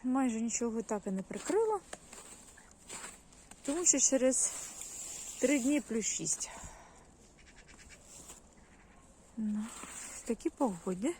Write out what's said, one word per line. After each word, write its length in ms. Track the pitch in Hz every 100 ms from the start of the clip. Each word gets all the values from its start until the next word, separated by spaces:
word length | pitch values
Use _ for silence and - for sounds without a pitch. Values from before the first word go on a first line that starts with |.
майже 380 | 254 262 262 220
нічого 400 | 226 - 233 226
так 200 | 220 214 208
і 40 |
не 100 | 190
прикрила, 580 | 190 208 - 370 453 415 - - - - - - - - - - - - - - - - - - -
тому 200 | 294 349
що 140 | 277
через 540 | - 262 254 254 - - - - - - - - - -
три 200 | 254 285
дні 220 | 240 294
плюс 240 | - 226 208
шість. 440 | - 165 - - - - - - - - - - - - - - - - - - - - - - - - - - - - - - -
Ну, 280 | 220 208 220 - - - -
в 160 | - -
такій 220 | 226 -
погоді. 680 | - 262 175 196 185 233 349